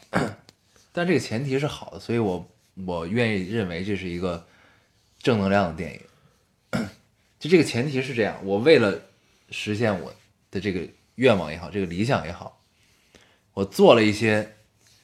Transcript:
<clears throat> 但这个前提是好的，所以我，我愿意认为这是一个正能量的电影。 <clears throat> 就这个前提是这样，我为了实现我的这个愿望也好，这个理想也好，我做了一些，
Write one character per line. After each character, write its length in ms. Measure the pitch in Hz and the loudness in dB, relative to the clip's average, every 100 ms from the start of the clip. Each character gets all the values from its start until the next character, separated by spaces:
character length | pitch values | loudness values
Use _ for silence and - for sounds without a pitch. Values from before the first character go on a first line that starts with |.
| - | -4
<clears throat> 800 | - 107 101 _ - _ _ _ | -4 -2 -8 _ -20 _ _ _
但 140 | - 175 | -4 0
这 60 | |
个 60 | 147 | 0
前 260 | - 110 139 | 0 -6 -2
提 140 | 135 | -2
是 80 | 147 | -4
好 240 | - - | -8 -14
的， 80 | 85 | -16
所 140 | - | -4
以 40 | 117 | -2
我， 280 | 104 90 87 _ _ - 90 | 0 -2 -8 _ _ -14 -8
我 200 | 87 85 | -6 -4
愿 240 | 113 117 | -2 0
意 140 | 101 | -2
认 260 | 92 113 92 | -4 -4 -4
为 140 | 85 | -4
这 120 | 95 98 | -6 -6
是 140 | 92 | -6
一 100 | 87 | -6
个 240 | 90 87 - _ _ _ _ _ _ _ | -4 -6 -12 _ _ _ _ _ _ _
正 160 | - 110 | 0 0
能 140 | 98 | 2
量 180 | 101 90 | 2 0
的 40 | 80 | -4
电 180 | 80 | -10
影。 60 | - - _ _ _ _ _ - | -12 -20 _ _ _ _ _ -8
<clears throat> 680 | - 101 - _ _ _ _ | -6 -6 -10 _ _ _ _
就 80 | 147 | 2
这 120 | 180 | 4
个 40 | |
前 240 | 139 117 147 | 4 0 -2
提 140 | 131 | -4
是 140 | 127 117 | -6 -2
这 80 | |
样， 120 | 98 - | -2 -4
我 140 | 95 98 | -4 0
为 220 | 131 147 | 6 6
了 200 | 107 87 - _ _ _ _ | 6 -2 -8 _ _ _ _
实 240 | - 104 107 | -12 -6 -2
现 260 | 113 92 | -2 -2
我 100 | 67 - _ _ _ | -6 -18 _ _ _
的 100 | 98 | -8
这 140 | 98 | -4
个 80 | 90 80 - _ - | -6 -8 -14 _ 0
愿 220 | 127 101 | 2 2
望 140 | 76 | 0
也 60 | 82 | -8
好， 100 | 82 | -8
这 100 | 101 | -6
个 60 | 92 | -6
理 180 | 85 | -2
想 220 | 117 117 78 | -2 -2 -4
也 60 | |
好， 280 | 87 - _ _ _ _ _ _ - _ _ _ | -12 -14 _ _ _ _ _ _ -20 _ _ _
我 100 | - | -6
做 300 | 98 - 196 | -4 6 8
了 100 | 117 | 10
一 80 | 107 | 8
些， 440 | 101 113 107 104 - _ _ _ _ | 4 2 2 -2 -12 _ _ _ _